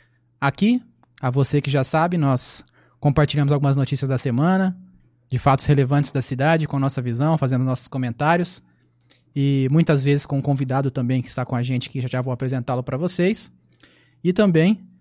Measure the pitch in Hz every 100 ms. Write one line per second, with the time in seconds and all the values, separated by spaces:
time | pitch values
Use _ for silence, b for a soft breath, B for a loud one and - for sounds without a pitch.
0 | b b _ _ 139 - 208 247 - _
1 | _ _ 131 131 135 147 139 139 131 160
2 | 170 175 139 131 - - - b b b
3 | 147 135 143 147 143 143 143 139 131 139
4 | 135 131 135 117 170 190 185 180 - _
5 | _ _ _ 127 143 135 - 139 131 143
6 | 139 135 - 127 147 165 151 139 135 135
7 | 123 117 151 160 131 127 131 127 - 135
8 | 127 117 147 175 175 - _ _ _ _
9 | b b _ 139 139 139 131 156 165 143
10 | 139 143 - 139 143 135 131 131 135 131
11 | 123 131 - - 127 123 123 127 - 135
12 | 123 127 127 120 131 131 117 127 127 135
13 | 180 180 180 220 - _ _ b b b
14 | b b 170 185 208 160 175 214 - _